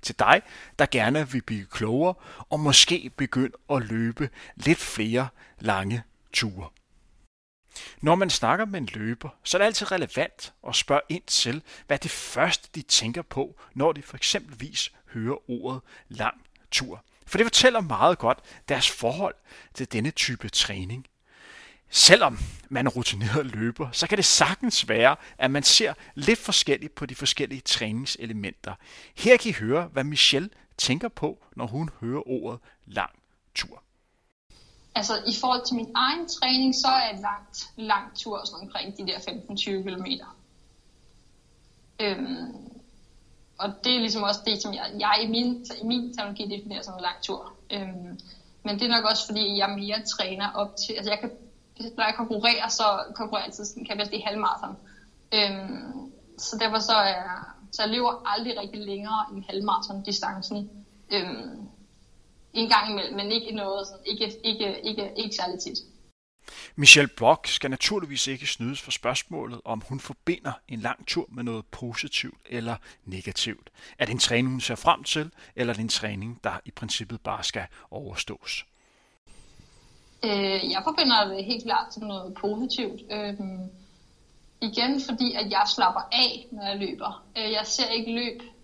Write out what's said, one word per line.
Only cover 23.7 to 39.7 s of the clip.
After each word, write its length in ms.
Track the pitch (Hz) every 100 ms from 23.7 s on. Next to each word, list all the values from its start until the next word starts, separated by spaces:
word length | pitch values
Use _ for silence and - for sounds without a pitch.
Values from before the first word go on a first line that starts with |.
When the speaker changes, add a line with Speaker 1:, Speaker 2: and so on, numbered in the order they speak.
| 120 123
Speaker 1:
så 140 | - 170
kan 120 | 208
det 60 |
sagtens 640 | 190 - 156 190 247 - -
være, 280 | 110 120 147 - -
at 120 | 131
man 120 | 139
ser 320 | 139 - 214 - -
lidt 240 | - 143 226
forskelligt 560 | - 196 - 135 -
på 120 | - 139
de 80 |
forskellige 460 | 127 139 - 135 135
træningselementer. 1120 | - - 110 110 135 - 117 110 101 - - - - - -
Her 220 | - 220 247
kan 140 | 233
I 40 |
høre, 340 | 156 107 143 170
hvad 120 | 135
Michelle 460 | 135 147 - 139 185 - _ -
tænker 300 | - 131 233
på, 360 | - 156 - _ -
når 100 | 120
hun 240 | 120 160 -
hører 280 | 117 135 -
ordet 320 | 127 110 120 _ _ -
lang 240 | 101 95 _ _ _ _
tur. 280 | - - - _ _ _ _ _ _ _ - - - -
Speaker 2:
Altså, 180 | 233 208 220 -
i 80 | 220
forhold 260 | 254 247 247
til 100 | 240
min 160 | 226
egen 340 | 240 262 320 339
træning, 460 | - 254 262 262
så 140 | 254 262
er 220 | 262 233
en 100 | 202
langt, 480 | 202 202 - - - -
lang 400 | 220 202 - -
tur 280 | - 202
sådan 160 | - -
omkring 360 | 190 190 190 196
de 100 | 190
der 140 | 175 -
femten 280 | 240 - 202
tyve 260 | -